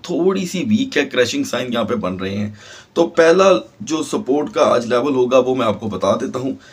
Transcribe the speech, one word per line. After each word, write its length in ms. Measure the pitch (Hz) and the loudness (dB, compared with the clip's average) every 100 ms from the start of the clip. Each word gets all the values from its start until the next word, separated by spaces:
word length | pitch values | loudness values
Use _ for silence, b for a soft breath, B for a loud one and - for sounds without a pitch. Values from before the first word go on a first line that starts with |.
थोड़ी 420 | - 156 180 190 175 | -6 0 0 0 -4
सी 160 | 180 | -4
weak 320 | 123 110 131 147 | 0 0 0 -2
है, 80 | |
crashing 400 | 139 127 117 143 | -2 0 0 -2
sign 280 | 135 120 127 | -4 -6 -4
यहाँ 120 | 120 | -4
पे 100 | 104 117 | -2 -4
बन 180 | 90 | -4
रहे 200 | 92 98 | -6 -6
हैं। 220 | 104 107 104 B B B - | -6 -8 -10 B B B -2
तो 80 | 170 - | 0 4
पहला 320 | 165 180 190 180 - - | 4 6 6 4 0 -14
जो 200 | 104 156 | -6 -6
support 500 | 143 135 110 147 135 | -4 -4 -2 -2 0
का 100 | 151 | 2
आज 220 | 135 123 113 | 4 2 2
level 280 | 123 143 | 0 0
होगा 240 | 131 123 131 | 0 4 4
वो 160 | 127 | 4
मैं 120 | 127 113 | 0 0
आपको 220 | 101 110 | -2 -4
बता 260 | 107 - 113 | -2 0 0
देता 220 | 127 131 | -2 -6
हूँ। 140 | 135 135 B | -6 -8 B